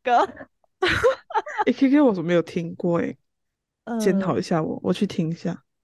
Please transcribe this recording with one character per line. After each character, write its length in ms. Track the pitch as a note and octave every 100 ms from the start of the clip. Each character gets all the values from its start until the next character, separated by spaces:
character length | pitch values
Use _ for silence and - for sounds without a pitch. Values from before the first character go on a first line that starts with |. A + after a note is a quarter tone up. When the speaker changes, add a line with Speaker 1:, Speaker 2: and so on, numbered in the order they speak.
Speaker 1:
个。 460 | B3+ A#3+ E4+ - - _ _ -
Speaker 2:
<laughs> 840 | F4+ - A#4+ - - A4+ D5+ B4 G#4
诶 60 |
，K 180 | - C4+
K 100 | C#4+
我 120 | C4+
怎 100 | F#3
么 60 | D#3+
没 60 |
有 80 | F3
听 320 | D#3+ F3 E3+
过 240 | F3+ F3+ E3+
诶？ 180 | - - _ _ _ _ _ _
Speaker 1:
呃， 140 | - A#3
Speaker 2:
检 200 | G3+ F#3+
讨 200 | F#3 C3
一 40 |
下 200 | F#3 E3+
我， 160 | D#3+ -
我 100 | F#3+
去 140 | F#3 G3+
听 240 | - D#3+
一 40 |
下。 280 | E3 F3 F3 _ _